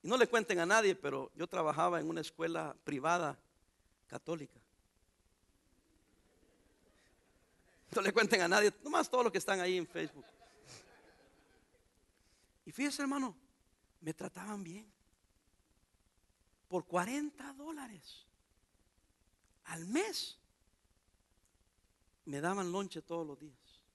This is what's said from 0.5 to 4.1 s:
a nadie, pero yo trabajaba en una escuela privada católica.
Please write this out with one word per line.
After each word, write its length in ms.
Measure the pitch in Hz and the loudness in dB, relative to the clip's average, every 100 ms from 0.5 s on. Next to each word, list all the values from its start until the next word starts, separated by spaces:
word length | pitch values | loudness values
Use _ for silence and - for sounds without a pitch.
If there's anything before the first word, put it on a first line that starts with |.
| 180 | 0
a 60 | 170 | 6
nadie, 280 | 220 208 | 6 6
pero 380 | 180 143 139 131 | 2 -2 -4 -6
yo 120 | 151 175 | -8 -4
trabajaba 540 | - 156 147 175 170 | 0 0 2 2 2
en 80 | 156 | -2
una 120 | 165 | -4
escuela 560 | 156 - 165 165 156 - | -8 -4 -4 -2 -6 -8
privada 540 | - 143 151 175 156 - _ _ _ _ _ _ | -6 -2 0 2 0 -6 _ _ _ _ _ _
católica. 540 | _ | _